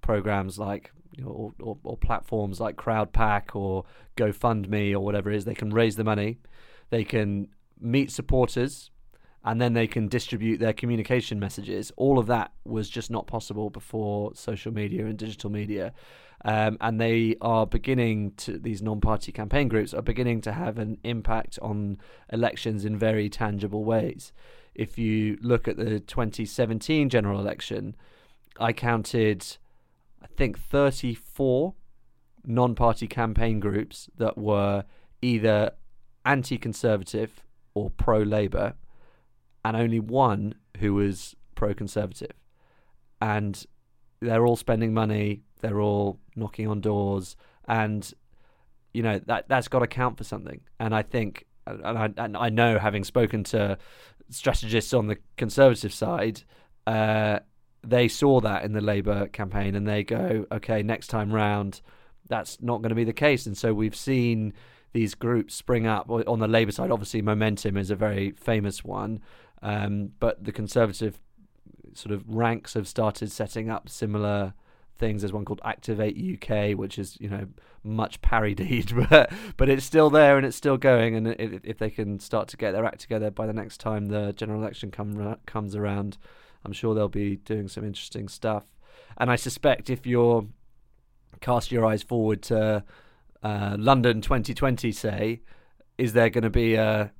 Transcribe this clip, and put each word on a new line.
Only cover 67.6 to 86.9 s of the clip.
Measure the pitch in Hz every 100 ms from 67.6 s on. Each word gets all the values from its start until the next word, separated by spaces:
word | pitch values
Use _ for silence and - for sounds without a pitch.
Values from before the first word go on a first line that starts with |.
| 107 98
is | 95
a | 101
very | 107 101 98
famous | 101 - 110 101 98
one, | 110 98 110 110 - - - -
um, | 104 104 101 101 101 -
but | 117 -
the | 101
Conservative | 104 104 127 113 98 110 - - _ - _ - - -
sort | - 104
of | 104 107
ranks | 110 117 113 -
have | 113 98
started | - 107 - 107
setting | - 107 - 110
up | 110 -
similar | - 110 104 104 101 95 92 _ _ - -
things. | 113 104
There's | 101
one | 104
called | 98 104
Activate | 107 107 - 104 107 -
U | 185 180
K, | - 107 104
which | 101 101 -
is, | 95 -
you | 104
know, | 98 95 - - -
much | 107 110 110 -
parodied, | - 117 107 101 180 123 - 120
<laughs> | -
but, | 156 131 190 202 -
but | 139
it's | 135
still | 131 160 151
there | 147 147 139
and | 135
it's | 117
still | 147 135
going. | 135 123 113 113
And | 110
if, | 117 110 98
if | - 110
they | 110
can | - 104 101
start | - 113 -
to | -
get | 107
their | 98
act | 110 -
together | - 113 107
by | 101 110
the |
next | 107 107 -
time | - 110 104
the | 104 101
general | 98 110 107
election | 110 - 104
come | 95 104
ra-, | 104 104 113 -
comes | 110 104 104
around, | 104 101 101 98 - - - -
I'm | -
sure | 101 117